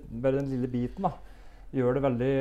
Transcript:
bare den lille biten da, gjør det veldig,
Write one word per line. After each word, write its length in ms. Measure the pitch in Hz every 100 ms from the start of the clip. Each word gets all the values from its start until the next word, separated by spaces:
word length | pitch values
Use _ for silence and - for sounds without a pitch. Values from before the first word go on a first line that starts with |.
| -
bare 280 | 113 135 139
den 80 | 139
lille 180 | 131 123
biten 360 | 120 120 -
da, 80 | 185 - - - - - -
gjør 200 | 135 123
det 80 | 135
veldig, 300 | 139 120 127 135